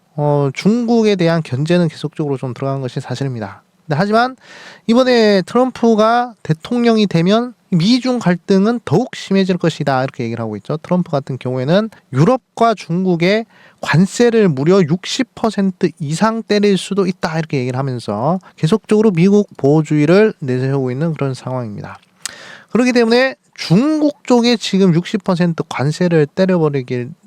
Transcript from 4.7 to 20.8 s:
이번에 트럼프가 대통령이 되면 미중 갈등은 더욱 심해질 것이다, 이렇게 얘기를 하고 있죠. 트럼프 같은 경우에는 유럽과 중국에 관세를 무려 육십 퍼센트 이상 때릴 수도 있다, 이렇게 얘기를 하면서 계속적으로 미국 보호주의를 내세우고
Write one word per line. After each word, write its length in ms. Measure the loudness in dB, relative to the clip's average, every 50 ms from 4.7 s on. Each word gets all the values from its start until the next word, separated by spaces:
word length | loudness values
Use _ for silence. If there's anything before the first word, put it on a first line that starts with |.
| -20 -8 _
이번에 540 | 0 2 4 4 4 4 4 4 4 4 2
트럼프가 920 | 0 0 0 0 0 0 -2 0 2 2 4 4 4 2 2 0 -2 -4 -8 _
대통령이 640 | -6 -6 -6 -4 -4 -4 -2 0 2 2 2 2 2
되면 460 | 2 2 0 2 2 2 0 0 -4 -10 _ _ -4
미중 500 | -2 0 2 2 2 2 0 -2 -2 0
갈등은 640 | 0 0 -2 0 _ 0 2 2 2 0 -2 -2 -2
더욱 280 | 0 0 0 0 -2 -8
심해질 420 | -12 -6 -2 0 0 0 0 -2
것이다, 460 | -2 -2 -2 -2 -2 -2 -2 0 0 -2
이렇게 200 | -4 -6 -6 -8
얘기를 180 | -6 -6 -6
하고 140 | -8 -8 -8
있죠. 200 | -10 -8 -8 -8
트럼프 320 | -8 -4 -2 -2 -2 -2 -2
같은 300 | -4 -4 -4 -4 -8 -8
경우에는 500 | -6 -6 -6 -4 0 0 0 0 0 -2 -8 -16 _ -4 0
유럽과 600 | 2 2 2 2 0 _ _ -4 0 0 0 0
중국에 720 | -2 -4 -6 -4 -2 0 0 0 0 2 2 0 0 -2 _ _ _ _ -20 _ _
관세를 640 | -6 0 2 2 2 2 2 2 2 2 4 4 2
무려 320 | 2 2 0 2 2 2 2
육십 520 | 2 2 -2 -4 -4 -6 -6 -6 -6 -6 -6
퍼센트 560 | -4 -4 -4 -2 -2 -2 -2 -2 -2 -4 -4 -4 -4
이상 440 | -8 -6 -2 0 0 0 0 -2 -4
때릴 340 | -2 0 0 2 2 0
수도 300 | 0 -2 -4 -4 -2 -2
있다, 320 | -2 -4 -6 -6 -6 -4 -4
이렇게 180 | -6 -4 -4
얘기를 200 | -4 -4 -4 -4
하면서 600 | -4 -4 -4 -6 -6 -6 -6 -4 -2 -2 -2 -2 -2 -6 -12 _
계속적으로 540 | -4 -2 0 0 0 _ 0 2 2 2 2
미국 400 | 2 2 4 4 4 4 2 0 -4
보호주의를 760 | -2 2 2 4 2 2 2 0 2 2 4 4 4 4 2 0 -4
내세우고 520 | -6 -4 -2 -2 -2 -2 -2 -2